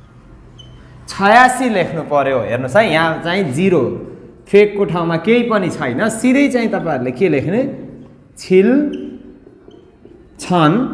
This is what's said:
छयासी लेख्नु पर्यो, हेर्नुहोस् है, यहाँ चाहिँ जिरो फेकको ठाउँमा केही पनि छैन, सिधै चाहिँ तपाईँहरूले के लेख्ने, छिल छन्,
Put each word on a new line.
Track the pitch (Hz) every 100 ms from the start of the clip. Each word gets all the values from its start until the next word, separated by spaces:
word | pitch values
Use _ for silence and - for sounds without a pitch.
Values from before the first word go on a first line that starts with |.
| - - - - - - - - - - -
छयासी | - 196 233 254 247 254
लेख्नु | 202 160 160 139
पर्यो, | 143 139 131
हेर्नुहोस् | 101 120 - 202
है, | 220
यहाँ | 156 165 160
चाहिँ | 170 185 175
जिरो | 127 190 170 113 - - - - - -
फेकको | 202 208 202 185
ठाउँमा | 175 165 165 214
केही | 240 233
पनि | 214 175
छैन, | - 139 127 214
सिधै | - 247 262 285
चाहिँ | 247 220
तपाईँहरूले | 190 165 135 123
के | 123 185
लेख्ने, | 143 139 214 285 - - - - - _ -
छिल | - 185 214 277 294 - - - - - - - - - - _ - - - -
छन्, | - 180 151 208 262